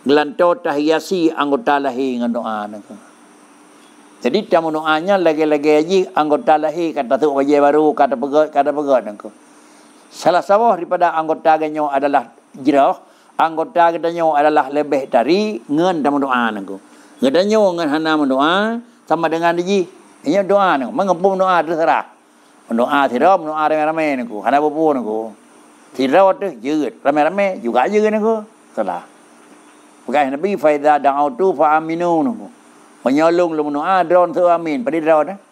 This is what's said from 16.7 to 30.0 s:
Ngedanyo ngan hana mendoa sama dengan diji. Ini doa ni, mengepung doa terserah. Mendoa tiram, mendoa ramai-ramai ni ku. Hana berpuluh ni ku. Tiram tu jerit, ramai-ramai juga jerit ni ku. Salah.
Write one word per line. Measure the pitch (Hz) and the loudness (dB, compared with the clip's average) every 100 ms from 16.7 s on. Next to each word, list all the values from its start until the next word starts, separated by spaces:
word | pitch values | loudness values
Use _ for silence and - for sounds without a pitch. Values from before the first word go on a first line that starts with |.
| 98 _ - - - | -14 _ -20 -20 -2
Ngedanyo | 135 151 202 220 202 | 0 2 2 2 2
ngan | 170 160 | 0 -2
hana | 151 160 | -2 0
mendoa | 156 143 131 147 185 214 233 233 _ | 0 0 0 2 0 -2 -6 -12 _
sama | _ 160 165 | _ -2 0
dengan | 160 170 170 | 0 0 0
diji. | 175 202 175 - - _ | 0 0 -2 -8 -20 _
Ini | - 185 185 | -4 -2 2
doa | 202 190 147 | 2 2 0
ni, | 120 | -2
mengepung | 120 196 170 190 | -4 -2 0 0
doa | 190 190 180 156 | 0 0 0 0
terserah. | 175 160 127 - - _ _ _ _ - | -2 0 0 -2 -16 _ _ _ _ -6
Mendoa | 117 127 143 139 | -2 0 2 0
tiram, | 120 156 190 | 2 2 2
mendoa | 156 156 151 | -2 -2 -2
ramai-ramai | 156 151 160 156 135 | 0 -2 -2 -2 -4
ni | 117 | -6
ku. | 107 | -6
Hana | 101 139 | 0 0
berpuluh | 151 147 160 | 0 0 0
ni | 139 | 0
ku. | 107 110 113 104 _ - - _ - - | -2 -6 -8 -14 _ -20 -20 _ -20 -4
Tiram | 131 143 294 285 | 0 4 4 2
tu | 196 127 | -6 -8
jerit, | 123 156 135 - | -4 -4 -4 -4
ramai-ramai | 131 147 147 196 202 185 | -2 0 0 0 -2 -2
juga | 117 120 147 | -2 0 0
jerit | 208 214 | 0 0
ni | 214 | 0
ku. | 214 220 214 _ _ | -2 -2 -6 _ _
Salah. | - 190 175 - _ _ - - - - - _ _ | -6 -6 -6 -12 _ _ -20 -20 -20 -20 -20 _ _